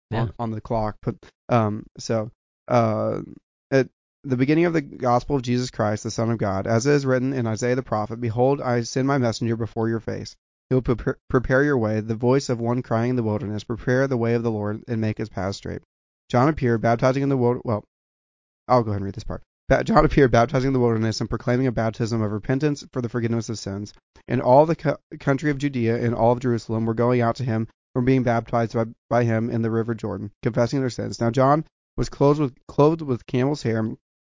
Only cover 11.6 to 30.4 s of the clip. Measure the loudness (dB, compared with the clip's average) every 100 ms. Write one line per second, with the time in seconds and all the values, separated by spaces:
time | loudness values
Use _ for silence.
11.6 | 2 2 0 0 -2 -2 2 2 0 -2
12.6 | -2 -2 -2 -2 0 0 0 -2 -4 -8
13.6 | -8 -6 0 2 2 0 0 0 0 -2
14.6 | -4 -6 -6 -2 -2 -2 -6 -6 -6 -6
15.6 | -8 -10 -12 _ _ _ -2 2 2 2
16.6 | 0 2 2 2 2 2 0 2 2 0
17.6 | -2 -6 -6 _ _ _ _ _ _ _
18.6 | 0 2 2 -2 -4 -8 -8 -10 -12 _
19.6 | 0 2 4 4 4 6 4 4 2 0
20.6 | 0 2 2 2 0 -2 -4 -4 -2 0
21.6 | 0 0 -2 -2 -2 -2 -2 -2 -2 0
22.6 | 0 -2 -6 -6 -4 -2 -2 -2 -4 -8
23.6 | -8 -8 -10 -14 _ _ -6 -2 4 6
24.6 | 6 2 -2 -4 _ -6 -2 0 0 -2
25.6 | -2 0 0 2 0 2 2 2 0 -2
26.6 | -2 -2 -2 2 2 4 2 0 -2 -2
27.6 | -2 _ _ -2 2 4 2 0 0 0
28.6 | 0 0 -2 -6 -2 2 2 2 0 0
29.6 | 0 0 -2 -4 -6 -6 -10 -6